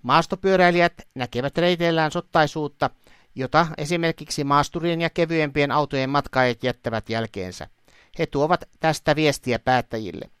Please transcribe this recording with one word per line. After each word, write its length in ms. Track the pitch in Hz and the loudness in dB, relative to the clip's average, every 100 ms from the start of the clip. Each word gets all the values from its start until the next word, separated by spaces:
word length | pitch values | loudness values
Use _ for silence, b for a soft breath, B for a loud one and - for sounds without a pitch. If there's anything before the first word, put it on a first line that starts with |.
Maastopyöräilijät 1040 | 120 151 165 190 190 185 180 175 175 - - | 4 2 2 -2 2 4 4 4 0 0 -18
näkevät 440 | - 120 117 139 - | -10 -6 -4 -4 0
reiteillään 520 | 175 170 170 160 156 | 0 2 0 0 0
sottaisuutta, 800 | 175 - 170 151 160 147 _ 135 - b b b | -4 -2 0 0 -2 -8 _ -4 -4 b b b
jota 320 | - 131 151 165 - | -10 0 2 2 -4
esimerkiksi 680 | 147 170 165 160 151 - | -4 -2 -2 -4 -8 -6
maasturien 560 | 139 147 143 170 170 165 | 2 2 2 -2 -2 0
ja 100 | 165 | -2
kevyempien 600 | - 165 165 147 143 143 | 0 0 0 0 0 2
autojen 400 | 135 143 139 131 | 0 0 -2 0
matkaajat 540 | 143 - 131 127 117 | -2 0 2 2 2
jättävät 440 | 127 120 - 110 - | -4 -4 -4 -6 -4
jälkeensä. 600 | 113 110 101 90 90 76 _ b b b - | -6 -4 -8 -10 -10 -16 _ b b b -6
He 80 | 160 | -4
tuovat 380 | 139 151 175 - _ | 0 0 0 -2 _
tästä 360 | 160 151 - 151 | -2 0 0 2
viestiä 420 | 151 135 123 117 | 2 0 -2 -2
päättäjille. 720 | - 127 - 113 101 82 - _ | 2 0 0 -8 -8 -10 -14 _